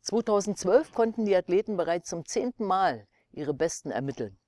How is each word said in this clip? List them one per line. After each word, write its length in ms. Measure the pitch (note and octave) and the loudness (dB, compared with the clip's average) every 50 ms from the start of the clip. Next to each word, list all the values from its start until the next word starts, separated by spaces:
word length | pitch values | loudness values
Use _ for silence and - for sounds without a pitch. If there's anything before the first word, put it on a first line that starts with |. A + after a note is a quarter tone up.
Zweitausendzwölf 920 | _ - G3+ A#3 A3+ - G#3 G3+ F#3+ G#3 G3+ - - F3+ G3+ C#4 D#4+ - - | _ -2 -2 -2 0 2 0 2 2 0 -6 -2 0 4 4 4 4 2 0
konnten 320 | - A3+ A3+ A3 - A3 | 0 0 2 2 -2 2
die 100 | G3+ G3 | 2 2
Athleten 420 | F3+ F3+ - F3 G3 G#3+ - G#3 | 2 2 2 2 2 2 0 -2
bereits 320 | F3+ E3 E3 E3+ F3 _ - | -2 0 0 -2 -2 _ -6
zum 160 | F#3 E3+ - | -8 -8 -8
zehnten 400 | - - - C4 B3+ - _ A3 | -4 -4 -2 -2 -2 -4 _ -2
Mal 420 | G3 F#3 F#3+ F#3+ F3 C3 A2 G#2 _ _ _ _ _ | 0 2 2 2 2 0 -2 -10 _ _ _ _ _
ihre 220 | - - D3+ C#3 C#3+ | -10 -6 -4 -4 -2
Besten 380 | B2+ D#3 E3+ - - _ D3+ | 0 -2 -2 -2 -6 _ -6
ermitteln. 480 | G2 A2 C3+ C#3 C3+ - A#2+ G2+ F#2+ _ _ | -4 -4 -4 -4 -6 -6 -8 -8 -8 _ _